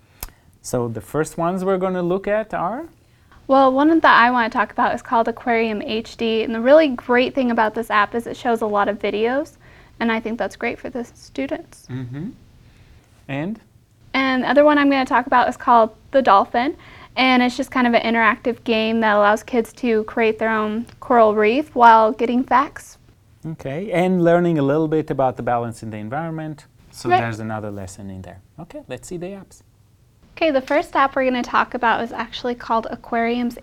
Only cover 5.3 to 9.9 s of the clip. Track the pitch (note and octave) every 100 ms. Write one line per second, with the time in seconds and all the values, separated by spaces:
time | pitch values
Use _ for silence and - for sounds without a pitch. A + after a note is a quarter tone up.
5.3 | A#3 B3+ A3+ A3+ G#3 - A3 - - A3+
6.3 | A3 G#3+ A3+ B3 D#4 D4+ A#3+ - B3 B3+
7.3 | C4+ A#3+ A#3 G#3+ A3+ A3+ G#3 G3+ A#3 A#3
8.3 | - B3 A3+ A3 G3+ G3+ G#3+ G#3 G3+ A#3
9.3 | C#4 D#4+ - - - -